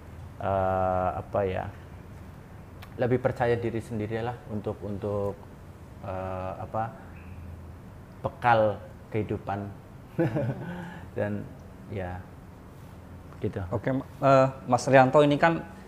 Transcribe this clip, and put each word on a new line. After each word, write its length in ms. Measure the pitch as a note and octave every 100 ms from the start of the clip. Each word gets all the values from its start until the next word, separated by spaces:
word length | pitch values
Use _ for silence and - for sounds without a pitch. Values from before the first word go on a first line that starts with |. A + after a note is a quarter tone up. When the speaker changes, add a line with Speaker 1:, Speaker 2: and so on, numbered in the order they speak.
| - - - -
Speaker 1:
eh, 680 | F#2+ G2 F#2+ F#2 F#2 F#2 F#2
apa 260 | - G#2 G#2+
ya, 240 | G2 F#2 F#2+ - - - - - - - - - - - - -
lebih 240 | B2 B2
percaya 360 | B2 A#2+ A#2+ A#2
diri 280 | A2 A2+
sendirilah 520 | A2 A2+ G#2+ A2+ A#2 A#2+ -
untuk, 320 | G#2+ G2 G2+
untuk, 560 | G2+ G2 G2+ G2+ G2+ F#2+ - - - - - -
eh, 500 | G2 F#2+ F#2+ F#2 F#2 -
apa, 400 | A2 A2 A2+ - - - - - - - - - - - - -
bekal 600 | A2 - A#2+ A2+ G#2+ G2 - - -
kehidupan. 560 | A2 G2 G#2 - G2+ G2+ G2+ - - - -
<laughs> 80 | E3 D#3 C3 C3 E3+ - F3 - -
Dan 320 | G#2+ G#2 G#2 G#2 - - - -
ya, 320 | G2+ F2+ F2+ F#2 - - - - - - - - - - -
gitu. 200 | G#2+ G#2+ F#2
Speaker 2:
Oke, 200 | A#2 -
Ma-, 160 | C3 - -
eh, 280 | C#3 C3+ C3 - -
Mas 160 | B2 C#3
Rianto, 320 | C3 C3 D3+
ini 160 | D3 C#3+
kan, 320 | E3+ E3 - -